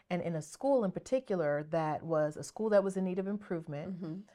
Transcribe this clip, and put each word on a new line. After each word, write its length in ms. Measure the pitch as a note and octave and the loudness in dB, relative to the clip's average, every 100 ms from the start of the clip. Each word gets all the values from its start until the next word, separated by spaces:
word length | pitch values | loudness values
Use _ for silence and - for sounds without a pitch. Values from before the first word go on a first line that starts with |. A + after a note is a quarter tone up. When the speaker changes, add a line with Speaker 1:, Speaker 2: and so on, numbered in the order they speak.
| - | -6
Speaker 1:
and 120 | F3+ | -4
in 140 | E3+ D#3+ | -2 -4
a 40 | |
school 440 | - - C#4 C4+ G3+ | -6 -2 2 4 2
in 60 | |
particular 760 | F3+ - C4 C4 F#3+ D3+ D3 D3+ | -2 -2 -2 0 0 2 0 0
that 320 | D#3+ D#3 D3+ | 0 0 -2
was 360 | E3 D#3 D3+ D3+ | 0 2 2 0
a 60 | |
school 260 | D3 - A3 | -8 -4 4
that 120 | G#3 | 4
was 140 | G3 F#3+ | 4 2
in 80 | |
need 160 | F#3 F3+ | 0 0
of 80 | F#3+ | -2
improvement. 640 | G#3 - E3+ D#3+ C#3+ D#3 F3+ | -4 -4 -6 -4 -6 -6 -8
Speaker 2:
Mm-hmm. 120 | F3 F3 G#3 | -8 -8 -12